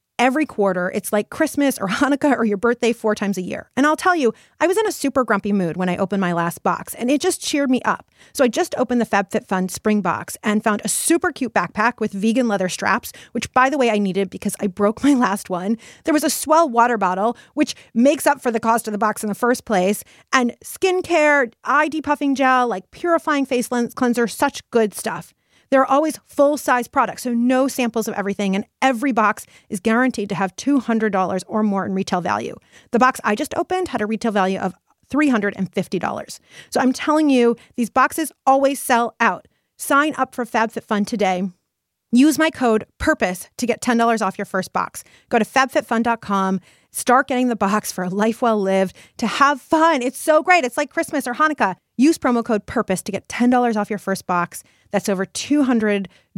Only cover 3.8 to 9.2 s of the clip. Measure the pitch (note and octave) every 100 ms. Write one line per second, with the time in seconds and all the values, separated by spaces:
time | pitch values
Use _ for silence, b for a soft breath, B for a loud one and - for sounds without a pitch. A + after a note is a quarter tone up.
3.8 | D4 D#4 F#4 F4 A#3 b b b D#4+ F#4+
4.8 | G#4+ - C#4 C4+ A#3+ G3+ G3+ G3+ E3+ E3
5.8 | F#3 F3 F#3+ G3 F3+ E3+ E3+ - F#3+ -
6.8 | - - A#3+ C#4+ F#4 - - D4 C#4 B3+
7.8 | A3 - - b b - B3 C4+ F4+ -
8.8 | B3+ B3 A3 G3+